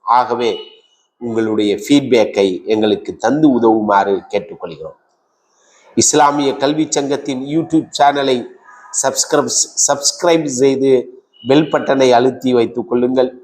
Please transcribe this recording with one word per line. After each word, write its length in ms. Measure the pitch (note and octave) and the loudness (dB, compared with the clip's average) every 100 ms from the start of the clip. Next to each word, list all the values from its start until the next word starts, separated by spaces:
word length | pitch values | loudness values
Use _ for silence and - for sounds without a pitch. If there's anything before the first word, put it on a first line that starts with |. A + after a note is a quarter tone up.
ஆகவே, 580 | - A#2+ A#2+ A#2+ A#2+ F2+ - - _ _ _ _ | 0 0 0 -2 -2 -4 -10 -20 _ _ _ _
உங்களுடைய 560 | A#2+ A2+ A2 A2 G#2 | -6 -2 -2 0 0
ஃபீட்பேக்கை 880 | F#2+ - C#3+ C3 A#2+ G#2+ - G2 F2+ | -2 2 2 4 2 2 2 0 0
எங்களுக்கு 520 | F#2+ A2 G#2+ G2+ - F2+ | -4 0 0 0 -4 -4
தந்து 440 | A2 C#3+ D#3 B2 | -2 2 2 4
உதவுமாறு 600 | A2+ A2+ G#2+ G2+ G2 F#2+ - | 2 2 2 0 2 -2 -2
கேட்டுக்கொள்கிறோம். 680 | G#2 F2 E2+ - D#2 D#2 - _ _ _ _ _ _ _ _ _ | -6 -6 -14 -16 -14 -16 -18 _ _ _ _ _ _ _ _ _
இஸ்லாமிய 640 | - - D3+ C#3+ C#3+ C#3 - | -2 0 4 2 2 -2 -2
கல்வி 300 | C3+ D#3 D3+ | -2 -2 -2
சங்கத்தின் 540 | D3+ C#3 C#3 C#3+ B2+ | -2 -4 -4 -6 -8
YouTube 440 | C#3 D#3 E3 D#3+ C3+ - | -4 -4 0 -2 -2 2
சேனலை 460 | C#3+ C#3+ C3+ B2 A2+ - - - - - | 2 2 0 -2 -4 -18 -20 -20 -10 -4
சப்ஸ்கிரைப், 480 | C3+ C3 - D3 C#3 - - - - | -4 -2 0 0 0 -4 -4 -4 -2
சப்ஸ்கிரைப் 580 | C#3 - - F3 E3 | 0 -2 -2 0 0
செய்து 800 | D3+ B2 C#3 C3+ C3+ B2+ A#2+ - _ _ A#2+ | 0 0 0 2 2 2 0 -14 _ _ 0
பெல் 200 | C#3 D#3+ | 2 2
பட்டனை 420 | D3+ - C3+ C3 | -2 0 2 4
அழுத்தி 420 | A#2+ B2 B2+ B2+ | 4 2 -2 0
வைத்துக் 360 | B2 A2+ - A2 | 0 0 -4 -4
கொள்ளுங்கள். 540 | B2 B2 C3 B2+ - | -2 0 0 -2 -4